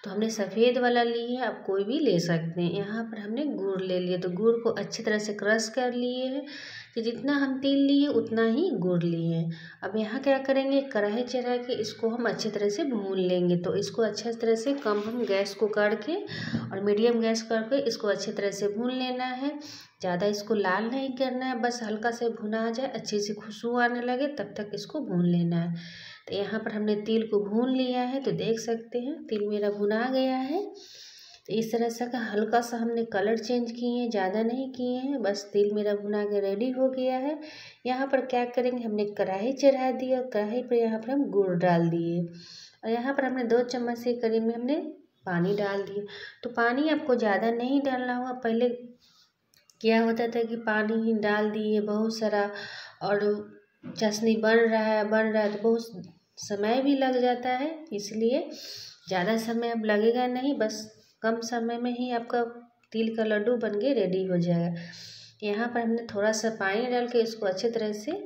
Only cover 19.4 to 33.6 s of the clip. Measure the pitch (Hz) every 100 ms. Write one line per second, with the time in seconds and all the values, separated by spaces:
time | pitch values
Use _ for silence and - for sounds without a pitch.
19.4 | 277 302 - - - _ 185 175 202 208
20.4 | - 214 190 190 226 269 269 247 262 247
21.4 | 262 240 240 233 220 214 233 233 233 220
22.4 | 208 220 226 226 269 226 - 208 202 202
23.4 | - - 233 247 240 247 240 247 285 294
24.4 | 202 - 208 202 - 311 226 175 175 175
25.4 | 170 170 170 170 - - - - - 196
26.4 | 202 220 220 214 214 208 214 226 220 208
27.4 | 196 214 254 262 254 247 247 269 240 165
28.4 | 196 226 - 226 - 240 247 320 - 214
29.4 | 208 208 208 208 202 214 254 262 262 262
30.4 | 262 339 415 - - - - - - -
31.4 | - 214 220 233 233 226 240 247 220 208
32.4 | 214 240 240 233 233 233 226 202 202 226
33.4 | 233 247